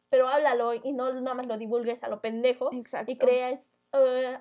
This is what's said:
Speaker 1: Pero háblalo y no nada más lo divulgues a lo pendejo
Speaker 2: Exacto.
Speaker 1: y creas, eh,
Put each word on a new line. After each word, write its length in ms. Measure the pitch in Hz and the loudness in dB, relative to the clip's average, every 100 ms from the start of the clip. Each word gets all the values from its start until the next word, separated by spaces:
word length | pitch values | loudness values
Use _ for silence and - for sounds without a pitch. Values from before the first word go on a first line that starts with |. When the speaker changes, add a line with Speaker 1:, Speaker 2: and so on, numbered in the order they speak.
| - | 0
Speaker 1:
Pero 180 | 254 254 | 2 4
háblalo 460 | 294 294 240 233 | 4 2 2 0
y 180 | 233 262 | -2 -4
no 200 | 262 254 | -4 -4
nada 220 | 262 254 254 | -4 -6 -6
más 100 | 254 | -6
lo 100 | 220 | -6
divulgues 460 | 220 240 233 240 | -4 -4 -2 -6
a 60 | 226 | -6
lo 100 | 208 | -6
pendejo 500 | 220 226 254 247 254 | -6 0 0 0 -2
Speaker 2:
Exacto. 380 | 254 233 - 220 | -6 -8 -8 -8
Speaker 1:
y 60 | 254 | 2
creas, 520 | 254 247 247 262 - _ _ | 4 4 0 -6 -12 _ _
eh, 440 | 277 262 254 254 254 | 2 4 2 -2 -4